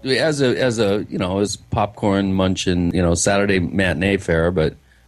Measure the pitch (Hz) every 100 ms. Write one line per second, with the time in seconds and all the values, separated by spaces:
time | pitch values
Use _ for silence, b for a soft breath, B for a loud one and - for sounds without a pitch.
0 | 131 127 156 147 131 90 127 113 104 104
1 | 90 - 92 98 101 - - 117 101 -
2 | 110 98 98 95 95 92 - 87 87 87
3 | 87 87 - 101 101 95 85 95 95 78
4 | 95 98 - 82 82 90 78 - b b